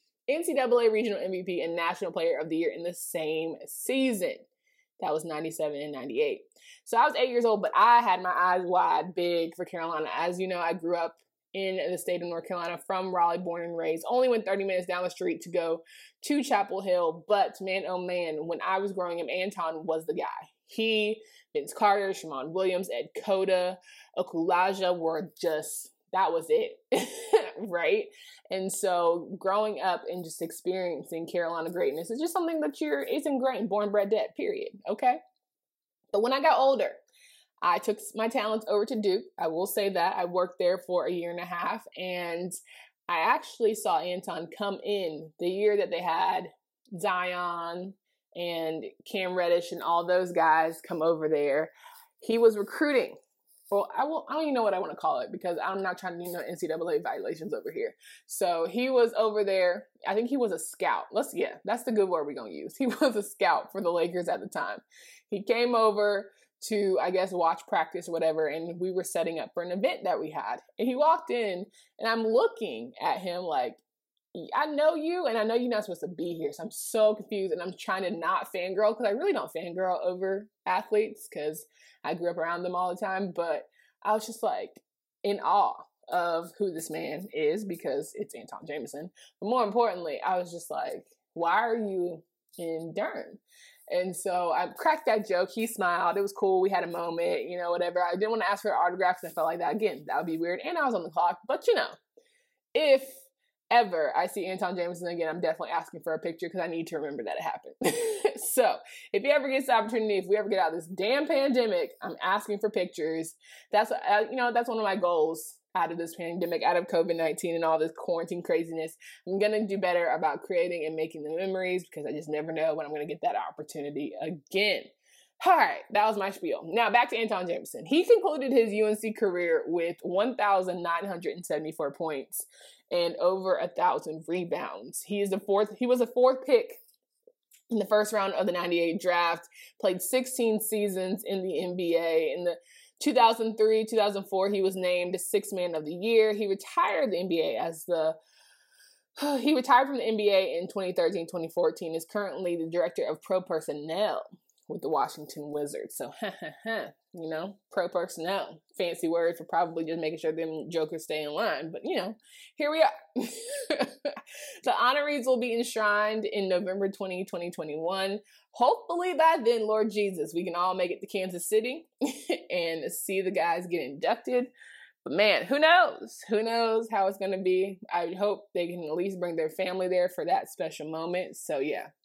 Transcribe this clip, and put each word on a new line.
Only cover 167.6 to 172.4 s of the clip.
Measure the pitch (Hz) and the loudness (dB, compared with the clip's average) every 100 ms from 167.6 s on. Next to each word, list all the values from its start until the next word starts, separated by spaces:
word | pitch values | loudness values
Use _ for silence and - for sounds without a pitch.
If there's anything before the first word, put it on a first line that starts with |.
| 156 151 165 190 196 202 - _ _ | -8 -4 -2 0 -2 -4 -8 _ _
Hopefully | - 262 466 - 339 370 | 2 4 4 0 -2 0
by | 302 320 330 | 6 6 6
then, | 226 233 214 | 4 2 4
Lord | 220 214 | 2 2
Jesus, | 202 202 185 151 | 2 0 0 -4
we | 170 | -2
can | 180 | -2
all | 170 185 | 0 0
make | 185 175 | 0 -2
it | - | -2
to | - | -6
Kansas | 196 185 180 - | -4 -4 -4 0
City | 214 233 302 - | 2 2 -4 -10
<laughs> | - 277 - - 339 | -4 -4 -4 -4 -4